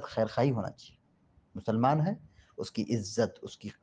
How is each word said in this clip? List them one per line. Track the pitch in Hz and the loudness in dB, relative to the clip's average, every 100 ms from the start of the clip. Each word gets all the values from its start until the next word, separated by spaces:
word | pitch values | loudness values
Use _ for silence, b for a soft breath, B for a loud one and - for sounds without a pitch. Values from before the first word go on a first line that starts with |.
| - | 2
खैर | - 110 | 0 0
खाही | - 139 | 2 2
होना | 117 95 | 2 -4
चाहिए। | - - - _ _ _ _ _ - | -8 -20 -20 _ _ _ _ _ -8
मुसलमान | - 113 127 156 | -2 2 4 4
है, | 165 220 - b b b | 2 -2 -8 b b b
उसकी | 117 - | -6 -4
इज्जत, | - 113 101 110 110 - | 0 -2 0 0 0 -2
उसकी | 113 - - - | -16 -14 -14 -4